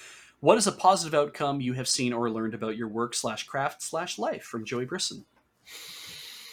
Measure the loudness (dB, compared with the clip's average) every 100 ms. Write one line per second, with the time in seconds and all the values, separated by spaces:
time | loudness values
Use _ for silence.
0 | -20 -20 -20 0 6 8 6 4 6 6
1 | 4 2 2 2 0 0 0 -2 0 0
2 | 2 2 0 0 -2 -2 -4 -4 -4 -2
3 | -2 -2 -2 -4 -4 -2 -2 -4 -6 -4
4 | -4 -4 -4 -4 -6 -8 -4 -4 -2 -2
5 | -4 -6 -16 _ _ _ -20 -16 -14 -14
6 | -14 -14 -14 -16 -16